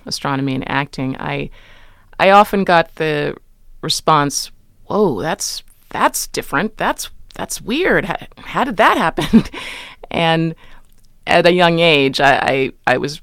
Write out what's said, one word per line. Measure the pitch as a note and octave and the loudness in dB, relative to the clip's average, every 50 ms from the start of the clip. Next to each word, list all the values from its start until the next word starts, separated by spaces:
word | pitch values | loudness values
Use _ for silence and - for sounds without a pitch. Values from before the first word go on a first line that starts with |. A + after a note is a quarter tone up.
| _ | _
astronomy | - - - - C#3+ C#3 C3+ C#3 C#3 C3 | -12 -12 -8 -4 -4 -4 -2 -2 -2 -4
and | C3 - - | -4 -6 -4
acting, | - C3+ C#3+ - - - C3+ C3 C3 - | -4 -4 -4 -4 -6 -8 -6 -6 -6 -8
I, | - D3 C#3+ C#3+ C#3+ - - - - - - - - - - _ _ _ - - | -8 -8 -6 -8 -8 -10 -14 -18 -20 -20 -20 -20 -20 -20 -20 _ _ _ -2 0
I | E3 F#3+ | 4 6
often | G3 G3+ G#3 - - G3+ F#3+ | 6 6 6 4 2 -2 0
got | F3 F3+ E3 E3 - - - | 2 2 2 2 0 -4 -6
the | D#3+ D#3 D3+ D3 D3 C#3+ - - _ _ _ _ _ - - - | -4 -2 -2 -2 -4 -6 -6 -10 _ _ _ _ _ -20 -20 -12
response, | - D3+ D3+ - - - D#3 D3 C#3+ C#3+ - - - - - - _ _ _ _ - | -6 -6 -6 -2 2 2 4 4 2 0 -2 -6 -8 -10 -14 -20 _ _ _ _ -12
"Whoa, | - - G3 G#3+ F3+ B2 F#2+ B2+ | -4 0 0 2 0 0 -2 -4
that's, | D#3 F#3 - - - - - - - - _ _ - | -6 -6 -6 -6 -10 -10 -12 -14 -18 -20 _ _ -12
that's | - - - - - - - - | -4 -2 -2 -2 -2 -2 -8 -6
different. | - D3 - - - C#3+ F#3 G#3+ - - | -8 -8 -8 -4 -4 -2 -2 -4 -4 -4
That's, | E3+ A3 D4+ - - - - - - - - | -4 -4 -4 -6 -8 -14 -14 -18 -20 -18 -12
that's | - - - - - D3+ | -12 -10 -10 -10 -12 -8
weird. | E3+ A#3 D4+ F#4 E4+ A3+ D#3+ - | -6 -4 -4 0 0 0 0 0
How, | - D#3+ - - - - - | -2 -8 -8 -10 -14 -20 -20
how | - - - E3+ B3 | -18 -8 -4 -4 -4
did | C#4 A3 E3+ | -2 0 2
that | A3 D#4 G#4 D#4 | 2 2 2 2
happen?" | G#3 D#3+ - - D#3 - - A3 - - - - - - - - | 0 -2 -2 -2 -2 4 4 4 4 4 -6 -14 -14 -14 -16 -16
<laughs> | - - - - - - | -18 -20 -20 -20 -14 -8
And | - - E3+ E3 E3 E3 E3 E3 D#3+ - - - - - - - - - _ - _ _ _ | -4 -2 0 0 2 0 0 -2 -4 -8 -16 -20 -20 -20 -20 -20 -20 -20 _ -20 _ _ _
at | - E3 F3 F3 F3 | 2 2 4 6 4
a | |
young | F3 F3+ F3 E3+ E3+ E3 | 4 6 4 2 4 4
age, | E3+ E3+ D#3 C#3+ C3+ C3+ C3+ C#3+ | 4 4 4 4 4 2 0 4
I, | C#3+ C#3 C3+ - - - C3 C3+ C3+ - - _ _ | 4 4 4 4 2 0 0 0 -2 -4 -6 _ _
I, | - B2+ | 0 0
I | B2 | 0
was | - D3 D3 - | 0 -6 -8 -12